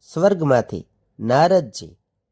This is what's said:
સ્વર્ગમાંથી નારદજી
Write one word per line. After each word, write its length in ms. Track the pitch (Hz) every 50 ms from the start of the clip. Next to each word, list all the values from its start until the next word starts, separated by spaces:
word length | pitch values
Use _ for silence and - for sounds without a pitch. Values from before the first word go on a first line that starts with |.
| _ - -
સ્વર્ગમાંથી 720 | 160 170 202 202 175 160 147 135 120 110 - - 87 76 _ _ _ _ _ _ _
નારદજી 760 | 107 113 123 135 156 175 190 185 160 113 98 - 85 80 - _ _ _ _ _ _ _